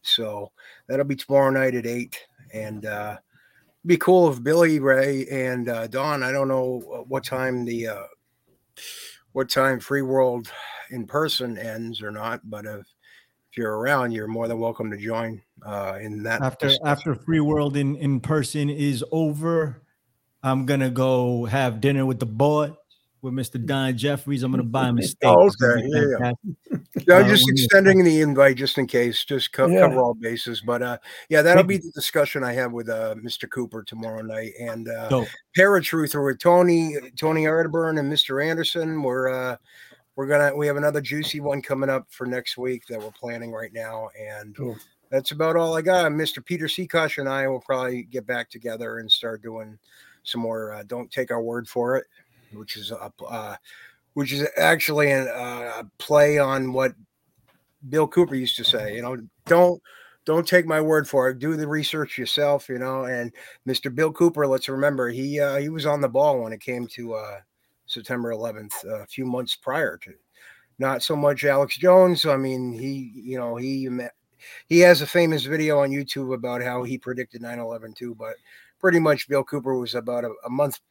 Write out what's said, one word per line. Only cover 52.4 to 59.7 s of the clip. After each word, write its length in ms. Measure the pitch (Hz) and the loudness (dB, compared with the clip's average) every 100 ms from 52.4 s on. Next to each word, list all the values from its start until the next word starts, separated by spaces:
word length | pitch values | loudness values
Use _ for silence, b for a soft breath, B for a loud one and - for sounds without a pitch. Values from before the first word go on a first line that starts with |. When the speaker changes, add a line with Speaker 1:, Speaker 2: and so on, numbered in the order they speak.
| _ | _
Speaker 1:
which 240 | 107 107 107 | -20 -16 -14
is 140 | 104 | -12
a, 200 | 113 - _ - | -12 -14 _ -12
uh, 300 | 117 107 98 B B B B _ | -10 -10 -14 B B B B _
which 180 | - 135 | -6 -4
is 160 | 139 147 - | -2 -2 2
actually 560 | 160 165 - 151 147 | 2 4 0 2 2
an, 160 | 135 131 | 2 0
uh, 540 | 120 123 123 120 110 | -6 -8 -8 -10 -12
a 20 | 110 _ | -14 _
play 420 | - 147 147 147 | 2 6 6 6
on 320 | 139 135 131 | 2 0 -2
what 220 | 127 131 - 107 _ _ _ _ _ _ _ 139 | 0 -2 -2 _ _ _ _ _ _ _ _ -4
Bill 180 | 147 151 | 0 2
Cooper 260 | - 175 | 4 2
used 220 | 135 127 120 | 2 -2 -2
to 80 | |
say, 320 | 113 117 107 107 | 0 -2 -2 -6
you 60 | |
know, 160 | 120 127 113 _ - | -6 -8 -12 _ 4
"Don't, 340 | 170 180 | 6 6